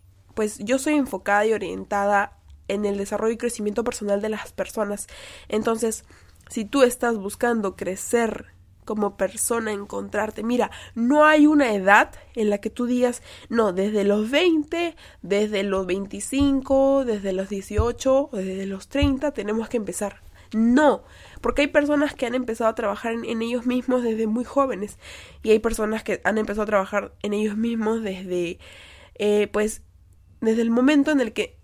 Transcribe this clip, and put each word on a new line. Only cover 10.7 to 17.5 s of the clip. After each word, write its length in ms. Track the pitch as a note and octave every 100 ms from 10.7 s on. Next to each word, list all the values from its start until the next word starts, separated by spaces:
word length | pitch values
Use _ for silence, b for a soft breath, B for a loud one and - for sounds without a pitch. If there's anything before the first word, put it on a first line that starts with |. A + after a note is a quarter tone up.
| B B
no 320 | A3+ A#3+ D4+ D4+
hay 200 | D#4 D4+
una 280 | D4+ B3+
edad 400 | G3+ F#3+ G#3+ D4+ - -
en 140 | A#3+ G#3+
la 100 | G3+
que 120 | G#3
tú 160 | - A#3+
digas, 360 | B3 B3 A#3+ B B -
"No, 240 | A#3 G#3+
desde 280 | F3+ G3+ G#3+
los 280 | G3+ G#3 A3
veinte, 640 | C#4+ F4+ D#4+ D4 E4+ E4+ - B B
desde 420 | F3 G3+ G#3+ G3+
los 220 | G3+ F#3+
veinticinco, 1200 | F#3 F#3+ G3 G3 - C4+ C#4+ C4+ C4 C4+ C4+ C#4
desde 300 | B3 G#3 G3
los 160 | F#3 G3